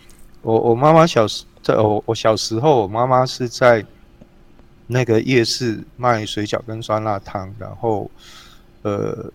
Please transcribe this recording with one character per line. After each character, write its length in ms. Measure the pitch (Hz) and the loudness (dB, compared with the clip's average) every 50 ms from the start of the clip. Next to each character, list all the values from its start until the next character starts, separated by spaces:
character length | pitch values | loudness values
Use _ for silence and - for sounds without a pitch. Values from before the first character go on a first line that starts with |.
| - - - - - - - - | -20 -20 -20 -20 -20 -20 -20 -10
我， 180 | - 113 113 113 | -2 0 0 2
我 160 | 113 117 117 | 4 2 2
妈 160 | 120 139 151 | 4 6 6
妈 160 | 165 165 160 170 | 6 6 6 4
小 180 | - 123 107 | 4 2 0
时-， 200 | 101 - - - - _ _ - | 0 -2 -8 -14 -16 _ _ -4
在 140 | - - - | 0 2 2
我， 260 | 110 107 107 107 - | 2 2 0 0 -2
我 80 | - 113 | -4 -4
小 220 | - - 113 110 | 0 2 2 2
时 240 | 101 - - 110 113 | 2 0 -4 -4 0
候， 220 | 131 156 143 120 | 2 2 4 2
我 40 | 104 | 2
妈 220 | 92 104 117 123 131 | 0 -2 -2 0 2
妈 180 | 127 127 127 | 2 2 2
是 220 | 131 - - 127 117 | 0 -2 -6 -8 -8
在 380 | - - 131 123 120 110 98 - - - - - _ - - - _ _ - _ _ - - _ _ _ _ | -2 2 4 6 6 4 2 -4 -12 -20 -20 -20 _ -20 -20 -20 _ _ -20 _ _ -20 -20 _ _ _ _
那 200 | - 120 127 127 | -4 -2 -2 0
个 160 | 120 110 110 | 2 0 0
夜 240 | - 123 135 120 113 | 0 2 2 2 2
市 360 | - - - 127 117 104 - - - - | 0 -2 -4 -4 -6 -6 -6 -10 -14 -10
卖 300 | - 123 123 117 107 107 | -4 -2 0 0 0 -2
水 200 | 98 - 107 104 | -6 -6 -6 -6
饺 140 | 104 - 107 - 113 | -4 -6 -6 -6 -8
跟 160 | 110 110 117 | -12 -10 -6
酸 180 | - 107 107 | -4 -4 -4
辣 160 | 107 110 104 98 | -2 -4 -4 -6
汤， 300 | - - - 101 95 95 104 107 | -8 -10 -10 -10 -10 -12 -14 -14
然 160 | 98 98 101 98 | -16 -16 -12 -6
后， 340 | - 117 107 98 - - - - - - - - - - - - - _ _ _ | -4 -4 -2 -4 -6 -10 -14 -18 -20 -20 -20 -20 -20 -20 -20 -20 -20 _ _ _
呃， 500 | - 107 101 104 104 104 - - - - | -8 -6 -4 -4 -4 -6 -6 -8 -12 -14